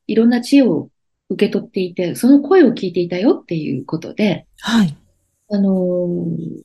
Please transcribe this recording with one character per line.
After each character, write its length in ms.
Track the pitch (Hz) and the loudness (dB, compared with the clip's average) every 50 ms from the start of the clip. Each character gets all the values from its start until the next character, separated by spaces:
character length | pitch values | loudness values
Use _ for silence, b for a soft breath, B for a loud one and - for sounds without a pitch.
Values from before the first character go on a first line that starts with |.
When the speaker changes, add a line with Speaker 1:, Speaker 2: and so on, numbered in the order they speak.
| _ - | _ -2
Speaker 1:
い 80 | 208 | 0
ろ 100 | 220 233 | 2 4
ん 40 | 240 | 4
な 120 | 247 240 | 2 0
知 160 | 240 - 285 285 | 0 2 4 4
恵 60 | 262 | 4
を 260 | 208 165 139 143 - _ _ _ _ _ _ _ _ | 4 2 0 -4 -8 _ _ _ _ _ _ _ _
受 160 | 190 175 208 | -2 -2 -2
け 60 | 196 | 0
取 120 | - 196 - | 0 -4 -6
っ 60 | - | -6
て 120 | _ 196 | _ -6
い 120 | 185 180 180 | -6 -6 -6
て、 220 | - 180 170 - | -6 -6 -6 -4
そ 120 | - - 247 | -2 4 4
の 120 | 285 285 | 4 4
声 240 | 285 - 381 381 311 | 4 4 4 6 6
を 60 | 220 | 4
聞 180 | - - 202 180 | 4 0 -6 -4
い 60 | 170 | -4
て 80 | 180 | -4
い 80 | 175 175 | -4 -2
た 100 | 180 180 | -4 -2
よ 200 | 202 277 403 - | 0 0 0 0
っ 60 | - | -4
て 100 | _ 170 | _ -6
い 220 | 160 151 - 139 131 | -6 -4 -4 -6 -6
う 80 | - | -6
こ 140 | - - 160 | -8 -8 -8
と 160 | - - - | -8 -10 -6
で。 320 | - 214 208 160 - - _ _ _ | -2 -2 -2 -2 -4 -6 _ _ _
Speaker 2:
は 220 | - 208 233 233 202 | -6 -2 0 2 2
い。 140 | 156 143 - _ _ _ _ _ _ _ _ _ _ | 0 -2 -8 _ _ _ _ _ _ _ _ _ _
Speaker 1:
あ 80 | 208 202 | -2 0
の 100 | 196 196 | 0 0
ー、 960 | 190 185 180 180 180 180 180 175 175 175 175 170 165 165 165 165 - - - | 0 0 0 -2 -2 -2 -2 -2 -4 -4 -4 -6 -6 -8 -8 -10 -14 -16 -18